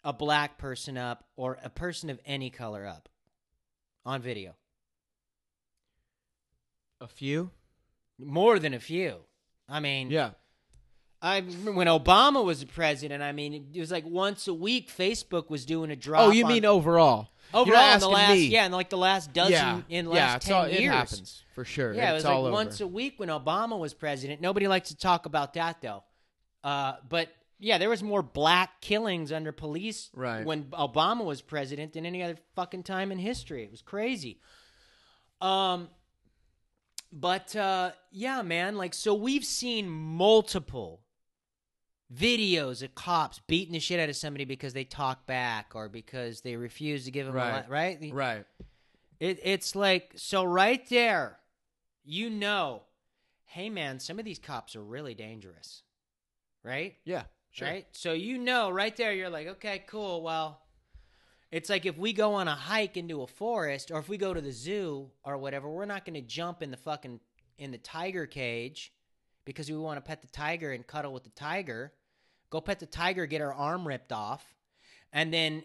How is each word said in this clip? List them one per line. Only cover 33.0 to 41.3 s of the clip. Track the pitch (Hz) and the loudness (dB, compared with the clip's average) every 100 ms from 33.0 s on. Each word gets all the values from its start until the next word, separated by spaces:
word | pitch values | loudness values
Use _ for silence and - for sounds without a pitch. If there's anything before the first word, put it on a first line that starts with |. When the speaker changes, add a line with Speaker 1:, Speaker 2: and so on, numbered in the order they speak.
| 196 | -4
Speaker 1:
in | 185 | -4
history. | 202 254 - 139 | -6 -6 -8 -12
It | 104 | -12
was | 113 | -16
crazy. | - 196 233 233 131 - _ _ _ _ _ _ _ _ _ _ | -10 -6 -4 -4 -8 -16 _ _ _ _ _ _ _ _ _ _
Um, | 185 190 190 180 170 _ _ _ _ _ _ _ _ _ _ - - | 0 2 0 -2 -8 _ _ _ _ _ _ _ _ _ _ -20 -20
but, | 151 175 190 - | -4 -2 -2 -4
uh, | 214 196 190 180 - _ | -4 -2 0 -2 -6 _
yeah, | 190 247 262 | -8 -6 -4
man, | 185 170 185 208 | -2 -2 -2 -4
like, | 180 | -6
so | - 220 | -4 0
we've | 208 233 277 | 0 0 -2
seen | - - 247 226 190 | -2 -4 -4 -4 -4
multiple | 156 156 165 196 220 214 190 139 127 90 - _ _ _ | -6 -6 2 8 8 6 -2 -6 -10 -10 -14 _ _ _